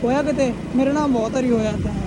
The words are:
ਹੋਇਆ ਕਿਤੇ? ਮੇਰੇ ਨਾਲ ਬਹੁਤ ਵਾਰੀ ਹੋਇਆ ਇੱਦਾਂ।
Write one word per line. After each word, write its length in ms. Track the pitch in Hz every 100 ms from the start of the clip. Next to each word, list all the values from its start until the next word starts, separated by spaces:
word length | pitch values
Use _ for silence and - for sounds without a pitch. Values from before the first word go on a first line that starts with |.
ਹੋਇਆ 180 | 233 269
ਕਿਤੇ? 300 | 294 262 269 226 - 247
ਮੇਰੇ 160 | 277
ਨਾਲ 160 | 294 294
ਬਹੁਤ 240 | 247 220
ਵਾਰੀ 180 | 262 254
ਹੋਇਆ 200 | 233 214
ਇੱਦਾਂ। 220 | 208 208 202